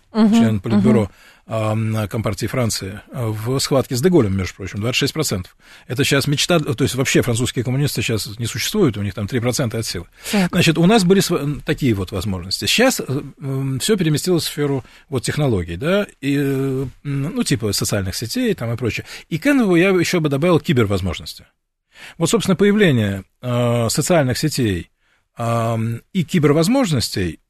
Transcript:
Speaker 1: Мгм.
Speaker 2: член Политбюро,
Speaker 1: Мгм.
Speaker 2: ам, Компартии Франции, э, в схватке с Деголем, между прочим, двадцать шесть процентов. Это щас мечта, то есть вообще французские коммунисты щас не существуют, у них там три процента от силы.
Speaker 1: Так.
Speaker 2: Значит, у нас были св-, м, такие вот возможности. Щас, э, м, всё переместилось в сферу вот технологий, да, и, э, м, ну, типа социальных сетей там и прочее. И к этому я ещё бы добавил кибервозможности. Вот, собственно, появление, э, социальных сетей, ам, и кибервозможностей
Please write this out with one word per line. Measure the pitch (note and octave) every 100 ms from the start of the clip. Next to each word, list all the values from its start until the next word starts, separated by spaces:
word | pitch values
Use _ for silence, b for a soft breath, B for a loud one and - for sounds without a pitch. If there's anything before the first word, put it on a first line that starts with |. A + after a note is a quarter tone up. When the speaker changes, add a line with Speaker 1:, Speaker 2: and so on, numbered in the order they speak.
| _
Speaker 1:
Мгм. | A3 G#3+
Speaker 2:
член | A3+ A3+ G#2+
Политбюро, | - G#3 F#3 A2+
Speaker 1:
Мгм. | G2+ b b b -
Speaker 2:
ам, | A2+ G#2+ A2 A2 A2 G#2
Компартии | A#2 G#2+ G2 A2+
Франции, | C3 A#2 - F#2+ G2+ -
э, | F#3+ A2+
в | G#2+ A2+ C3
схватке | - C3+ - A#2+
с |
Деголем, | F3+ E3+ G#2 F#2+
между | F2+ -
прочим, | F#2+ G#2
двадцать | A2+ -
шесть | C#3
процентов. | D#3 D3 G2 - _ b b b
Это | B2+ C3+
щас | C#3+ C#3
мечта, | C#3+ - F3
то | - A2
есть | C#3 B2
вообще | C#3 D#3
французские | A#2+ A#2 B2 - A#2+
коммунисты | B2+ C#3+ -
щас | A2+ A2 - G#2
не | A2+
существуют, | - - G#3+ D#3+ G#2
у |
них | G2+
там | A#2 G2+
три | B2+
процента | B2 A#2+ A#2 A2+
от | -
силы. | F2+ - B B
Speaker 1:
Так. | G#3 F3+
Speaker 2:
Значит, | F#3 E3 E3
у | E3+
нас | A#3
были | F3+ G3
св-, | - E3
м, | C#3+ C3+ -
такие | D3 C#3 G2+
вот | F#2
возможности. | F#2+ G2+ F#2+ F#2 G2 G#2
Щас, | - B3+ A#3+ E3
э, | C3+ C#3 -
м, | C#3 C3+ C3+ C3
всё | - G#3+
переместилось | D#3+ D#3 F#3 E3+
в | -
сферу | - D3 C#3 - b b
вот | C3
технологий, | - - C#3+ G2 E2 E2+
да, | D3 G3+ G3 -
и, | C3+ C#3+
э, | C#3 C3+ C3+ C3 C3 -
м, | C#3+ C#3 D3 B3
ну, |
типа | A#3 A2+ G#2+
социальных | - A#2 G#2+ F#2+ -
сетей | A2+ B3+ B3
там | - A#2
и | A#2
прочее. | B2+ D#3+ - B B
И | E3
к | C#4
этому | C#4 G#3+ E3+
я | G3
ещё | F#3 D#3+ F3
бы | D#3
добавил | C3+ F3 E3
кибервозможности. | - B2+ G2+ G2 F#2 D2+ - - - _ _ _ _ B B B
Вот, | D#3+
собственно, | A3+ F#3+ F3+
появление, | G3+ G#3 F#3+ B2 G#2 G2 - _
э, | B2+ A#2+ A#2+ A#2+ A2+
социальных | - - E3+ C3 A#2+
сетей, | D#3 - A2+ F2+ - _ _ _ _ -
ам, | A#2 A#2 A2+ A2+ A2+ A#2 _
и | F#3+
кибервозможностей | - F3+ D3 D3+ E3 C#4 G#3+ C3+ - - F2+ - _